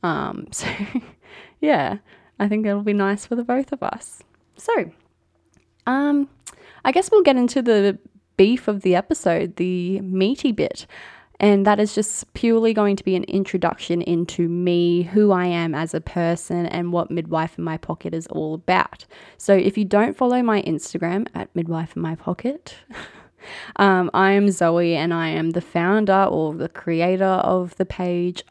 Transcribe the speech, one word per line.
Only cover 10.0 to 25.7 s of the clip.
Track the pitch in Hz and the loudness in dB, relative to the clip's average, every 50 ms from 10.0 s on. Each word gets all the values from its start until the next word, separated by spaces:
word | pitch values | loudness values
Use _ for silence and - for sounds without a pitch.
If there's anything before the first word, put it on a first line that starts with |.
meaty | 202 185 185 190 190 208 269 - - 277 | -4 -4 -2 0 0 0 0 0 -2 -2
bit. | 220 202 180 - - - - _ - - - - - - - _ _ - | 0 0 -2 -4 -4 -10 -16 _ -20 -20 -20 -20 -20 -20 -20 _ _ 2
And | - 208 202 196 196 | 4 4 6 6 6
that | 208 208 208 | 4 4 4
is | 214 208 - | 2 0 0
just | - 214 - - - - _ _ | -2 -4 -2 -4 -10 -12 _ _
purely | - - 233 226 226 226 226 226 | -2 2 2 4 4 4 2 2
going | 214 208 202 202 196 | 2 2 2 0 0
to | - | 0
be | - 185 | -2 0
an | 180 - | 0 -2
introduction | - - 196 196 - - 180 175 170 - - - - 170 175 | -2 -2 -2 -2 0 -2 -2 0 0 -2 -4 -4 -4 -2 -2
into | 170 - 170 170 175 170 - - 175 165 | 0 0 0 0 -2 -4 -2 -2 -2 -2
me, | 170 175 180 180 175 175 175 175 175 175 175 | 0 -2 0 0 2 2 2 2 2 0 0
who | 170 185 208 214 208 | 0 2 4 4 6
I | 190 180 180 | 4 2 2
am | 180 170 170 170 165 156 | 0 0 -2 -2 -2 -2
as | 147 165 160 - | -4 -4 -4 -6
a | 160 | -8
person, | 160 - - 180 170 170 170 170 - - 175 175 170 | -8 -6 -4 -2 0 0 -2 -2 -4 -6 -4 -4 -4
and | 165 - 170 175 175 | -4 -4 -4 -4 -2
what | 175 175 165 - | -2 -2 -2 -2
Midwife | - 170 160 165 165 160 160 170 - - | -4 -6 -6 -4 -4 -4 -4 -4 -6 -8
in | 170 | -6
My | 165 160 156 | -6 -6 -8
Pocket | - - 165 - - 170 165 | -8 -10 -10 -8 -8 -8 -8
is | 160 165 - | -8 -8 -8
all | - 160 156 156 156 | -8 -6 -6 -6 -6
about. | 160 - - 180 185 - - - - - _ - - - - - _ | -8 -2 0 2 2 2 0 -2 -18 -20 _ -20 -20 -20 -20 -20 _
So | - - 202 | 2 4 4
if | 190 - - 196 - | 4 4 2 0 0
you | 208 | -2
don't | 190 208 202 214 240 - - | 2 2 2 2 2 0 0
follow | 262 247 247 254 247 | 0 0 2 2 2
my | 233 214 202 - | 2 0 0 0
Instagram | - 165 147 - - - 165 175 170 175 196 233 - _ | -2 -4 -6 -6 -8 -8 -6 -4 -4 -4 -4 -6 -6 _
at | - - - _ | -12 -12 -8 _
Midwife | 175 165 165 165 160 165 160 - | -6 -4 -4 -4 -6 -6 -6 -6
in | 165 | -6
My | 165 160 165 | -6 -6 -6
Pocket, | 165 - - 180 - - 240 277 330 _ - - - _ _ | -6 -6 -8 -8 -6 -6 -6 -6 -6 _ -20 -20 -20 _ _
<laughs> | 240 - - - - - - _ _ _ - - - - - - - - | -20 -18 -18 -18 -20 -20 -20 _ _ _ -20 -18 -18 -18 -18 -14 -2 2
um, | 202 196 190 185 180 175 - | 2 4 4 4 2 0 2
I | - 190 190 | 2 4 4
am | 196 202 202 202 | 4 4 4 2
Zoe | 185 - 180 165 170 170 175 170 170 | 2 2 2 2 2 2 2 2 0
and | 151 156 170 170 | 0 0 -2 -2
I | 170 165 160 | -2 -2 -2
am | 156 160 160 165 | -2 -2 -2 -2
the | 165 175 | -2 -4
founder | 165 - | -6 -4